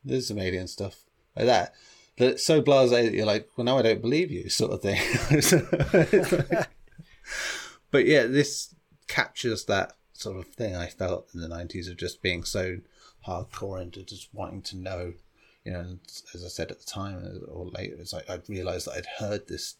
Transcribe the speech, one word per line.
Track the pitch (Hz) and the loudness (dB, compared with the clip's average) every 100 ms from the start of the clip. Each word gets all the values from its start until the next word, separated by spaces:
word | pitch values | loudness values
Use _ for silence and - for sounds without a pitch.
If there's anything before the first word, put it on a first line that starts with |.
there's | 135 131 113 | -2 -4 -2
some | 104 | -4
alien | 95 92 90 | -2 -2 -6
stuff," | - 98 - _ _ _ - | -8 -10 -10 _ _ _ 0
like | 117 | 4
that. | 113 87 _ - - _ - | 4 2 _ -20 -20 _ 2
But | 123 | 2
it's | 127 | 4
so | - 156 | 4 4
blasé | 139 135 127 120 | 6 6 8 6
that | 117 | 4
you're | 98 104 | 2 2
like, | 104 - - | 0 -2 -4
"Well, | |
now | 120 135 | 2 4
I | |
don't | 113 104 | 4 4
believe | 117 151 175 | 2 0 0
you," | 139 92 | -4 -4
sort | - 117 | -2 -2
of | 98 | 0
thing. | 101 95 - 123 - 147 143 139 - - 139 190 156 208 - - - 175 - | 0 0 0 -2 4 4 6 4 4 0 4 4 6 4 4 0 2 0 0
<laughs> | - - - - - - - - - - - _ | -8 -20 -20 -20 -20 -12 -8 -6 -8 -12 -18 _
But | 139 120 | 4 8
yeah, | 147 | 6
this | 117 135 143 - - _ _ _ - | 6 4 2 -2 -10 _ _ _ -6
captures | - - - 123 107 - | -2 -2 -2 -4 -4 0
that | 101 92 - _ | 0 0 -6 _
sort | - - 95 | -12 -10 -10
of | 87 | -12
thing | - 113 | -6 -6
I | 90 87 | -4 -8
felt | - 92 90 - | -6 -4 -4 -8
in | 90 | -12
the | 82 | -10
nineties | 82 85 92 87 | -10 -10 -10 -10
of | 85 | -8
just | 85 - | -10 -4
being | 92 87 | -2 -2
so | - 104 92 90 - _ - _ | -4 -4 -4 -6 -14 _ -20 _
hardcore | - 90 92 - 98 92 | -10 -10 -10 -10 -10 -10
into | 90 92 | -12 -14
just | 92 98 - | -18 -18 -18
wanting | 98 98 95 | -12 -12 -10
to | - 95 | -12 -10
know, | 92 92 87 85 _ _ _ _ | -10 -8 -8 -12 _ _ _ _
you | - | -10
know, | 90 | -8
and | 87 90 - - - | -8 -14 -16 -20 -18
as | 87 | -16
I | 87 | -14
said | - 85 | -8 -8
at | - | -8
the | - | -12
time, | - 98 92 | -10 -8 -8
uh, | 95 95 - | -10 -12 -14
or | 87 90 | -12 -10
later, | - 98 73 | -8 -10 -10
it's | 87 | -12
like, | - - | -12 -10
I'd | 90 - | -12 -10
realised | 98 90 90 82 | -8 -6 -6 -6
that | - | -10
I'd | - | -10
heard | - 104 104 - | -8 -6 -6 -8
this | - - - | -10 -10 -14